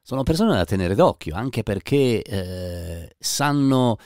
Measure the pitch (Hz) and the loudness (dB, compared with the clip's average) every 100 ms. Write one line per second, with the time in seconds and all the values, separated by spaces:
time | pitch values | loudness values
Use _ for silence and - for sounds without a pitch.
0 | - 135 135 165 226 117 85 95 87 101 | -8 -4 0 2 2 2 0 0 0 4
1 | 170 - - 82 131 117 110 98 - 143 | 4 2 -6 -6 -4 -4 -4 -6 0 2
2 | 127 110 - 98 90 92 90 87 85 85 | 2 0 -2 -6 -6 -8 -8 -8 -10 -12
3 | 78 _ - - 143 143 135 131 123 107 | -14 _ -6 -2 0 2 4 4 2 0